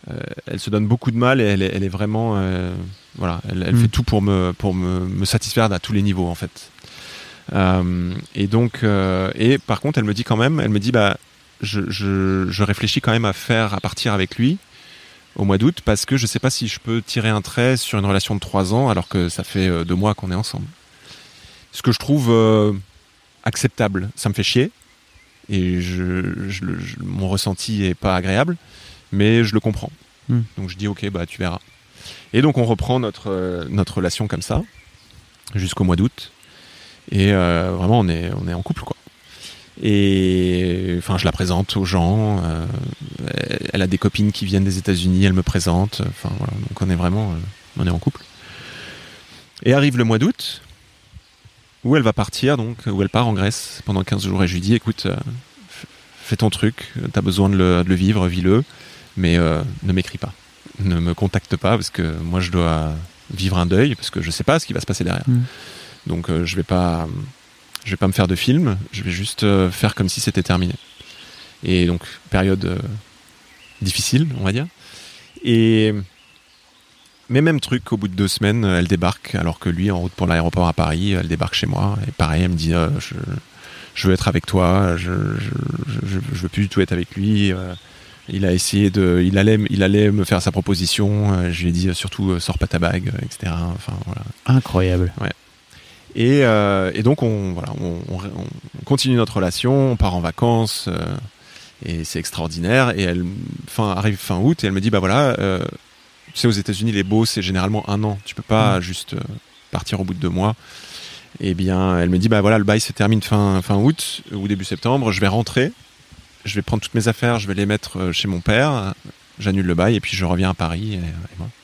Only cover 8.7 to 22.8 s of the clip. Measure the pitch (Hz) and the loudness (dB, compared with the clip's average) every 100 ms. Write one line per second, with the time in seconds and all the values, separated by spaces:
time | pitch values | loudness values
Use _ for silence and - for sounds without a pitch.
8.7 | - 110 101 95 92 95 - 113 139 - | 0 0 2 2 0 -2 2 2 2 0
9.7 | 104 143 147 107 101 120 110 127 160 107 | -2 0 0 0 -2 0 2 2 2 2
10.7 | 104 107 123 101 - _ _ _ _ 104 | 0 2 4 4 0 _ _ _ _ -6
11.7 | 104 95 98 98 95 95 95 92 95 101 | -4 -4 -4 0 2 2 0 0 0 0
12.7 | 101 107 - - 113 107 95 - 113 107 | 0 0 0 2 2 0 -2 0 0 2
13.7 | 110 95 - 120 101 92 - 123 190 _ | -2 -6 -4 -2 0 -2 0 0 0 _
14.7 | - - - - - _ - 98 95 127 | -20 -20 -20 -20 -20 _ -2 2 4 2
15.7 | - - 104 - 135 113 - 131 - 113 | 2 -2 0 0 -2 0 0 -2 -2 -6
16.7 | - - 113 - 123 110 107 - - 120 | -6 -4 -4 -2 -2 0 0 -2 0 2
17.7 | 127 - 107 101 98 - 104 - 98 92 | 2 0 0 2 2 0 -4 -2 -2 2
18.7 | 113 135 92 - 98 87 - - 98 92 | 2 2 0 0 0 0 -4 -6 0 0
19.7 | 85 85 90 104 110 92 90 107 104 98 | 0 0 0 0 0 -4 -4 -4 -6 -10
20.7 | - _ _ - - - - - - - | -14 _ _ -20 -20 -20 -20 -20 -20 -18
21.7 | - - 113 - 147 120 113 110 110 104 | -4 0 0 0 0 4 4 6 4 2
22.7 | 98 | 0